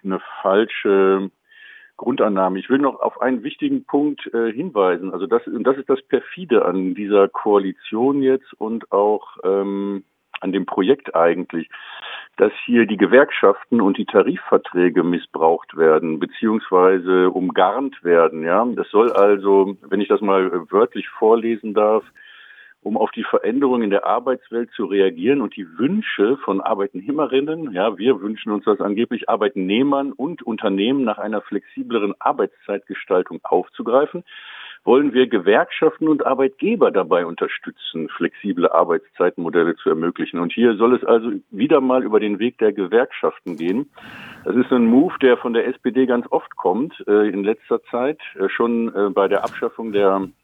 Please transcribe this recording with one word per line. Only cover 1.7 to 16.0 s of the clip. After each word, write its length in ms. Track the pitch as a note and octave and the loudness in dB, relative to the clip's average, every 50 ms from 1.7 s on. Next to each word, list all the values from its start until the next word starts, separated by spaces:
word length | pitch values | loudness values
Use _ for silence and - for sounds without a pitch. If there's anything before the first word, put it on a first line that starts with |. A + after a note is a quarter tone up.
| - - - _ _ - | -20 -20 -20 _ _ -8
Grundannahme. 600 | - A#2 C3+ C#3 G#2+ G#2+ G2+ F#2+ F#2+ F#2 F#2+ F#2+ | -6 -4 0 0 0 0 2 0 0 0 -2 -4
Ich 120 | - - | -2 -2
will 80 | B2+ C#3 | 0 0
noch 200 | C#3+ C3+ B2 - | 0 -2 -2 -2
auf 220 | - A2 - - | -4 -4 -4 -2
einen 220 | A#2 B2+ C3 A#2 | -2 -2 -2 -2
wichtigen 420 | G2+ D3 - _ D3+ C#3 C#3 C3 - | -6 -10 -8 _ -4 -4 -4 -4 -4
Punkt, 420 | - - C#3+ D3 D3 C#3+ - - - | -2 -2 0 0 -2 -4 -6 -12 -6
äh, 180 | - A#2 A#2 A2+ | -4 -2 -2 -2
hinweisen. 640 | G#2+ B2 E3+ F#3+ C#3 G#2 F#2+ F#2 F2+ E2 F2+ F#2+ | -4 -6 -10 -4 0 0 2 2 0 -2 -4 -8
Also 140 | E2 F2 F#2+ | -8 -8 -4
das, 200 | F2 A2+ A#2 - | -2 -2 -2 -2
und 180 | - - B2 C3+ | -4 -8 -2 0
das 120 | - C3+ | 0 -2
ist 140 | C#3 C3 - | -2 -2 -4
das 100 | C3+ C3 | -4 -4
Perfide 640 | _ _ - A#2+ - - - F3+ F#3 D#3+ A#2+ G2+ - | _ _ -4 -4 -4 -6 -16 -16 -4 0 2 2 2
an 300 | - F2 F#2+ F#2 F#2 F2+ | 2 -2 -2 -4 -4 -4
dieser 340 | G2 G#2 G2 G#2 G2+ G2 G2 | -6 -4 2 4 4 4 4
Koalition 960 | - - - G#2+ G#2 G2+ F#2+ F#2+ F2 _ - - A2 A2 B2 C#3 C#3+ C#3+ | 0 -4 -2 2 2 2 2 0 -8 _ -12 -8 -4 -2 0 0 0 0
jetzt 320 | C3+ C3 C3 C3+ _ - - | 2 0 0 0 _ -12 -12
und 360 | _ - A2 A2+ A2+ - _ | _ -8 -6 -6 -8 -6 _
auch, 460 | - G2 G2+ G#2+ G#2+ G2+ - - - - - | 0 2 2 2 0 -2 -4 -12 -20 -6 -2
ähm, 600 | F#2 G2 G2 G2 G2+ G2 G2 G2+ G2+ G2+ G2 - _ _ _ _ _ - - | 0 0 0 0 -2 -4 -4 -4 -6 -6 -8 -10 _ _ _ _ _ -14 -8
an 120 | - F#2+ | -2 0
dem 120 | F#2 G2 F#2 | 0 0 0
Projekt 500 | - - G#2+ F#2+ G2 C#3+ - - - - | -2 -2 0 2 2 2 0 0 -4 0
eigentlich, 540 | E2 E2 E2+ E2+ F2+ F2 _ - E2+ D#2+ _ - - - - - - - - - - - - _ - | 2 4 4 2 0 -4 _ -8 -8 -8 _ -16 -20 -20 -18 -18 -16 -16 -14 -14 -16 -18 -18 _ 0
dass 140 | - G#2+ - - - | 0 0 0 -4 -4
hier 220 | - A#2+ A#2 A2+ | 2 2 2 4
die 100 | G2+ G#2+ | 2 2
Gewerkschaften 840 | F#2+ G#2 E2+ G#2+ C3 C#3+ C#3+ - - - G2 G2+ - - _ B2 A#2 | 0 2 6 6 6 6 4 0 2 4 4 4 2 -2 _ 0 2
und 160 | G2+ G2 G2 - | 2 2 0 -2
die 80 | G2+ | -6
Tarifverträge 960 | - - G2+ F2 A2+ F3 - - - - F#2 - - - F2+ F2 F2+ D#2 F2+ | 2 2 2 2 2 -2 -6 -2 0 0 0 0 0 0 2 2 4 4 2
missbraucht 720 | E2 F2 F2 E2 - _ - D2 D#2+ D#2+ E2+ E2 - - - | 2 2 0 -2 -4 _ -4 0 2 2 2 0 -4 -12 -2
werden, 420 | D#2 E2 D#2+ D#2 D#2 | 2 4 4 4 4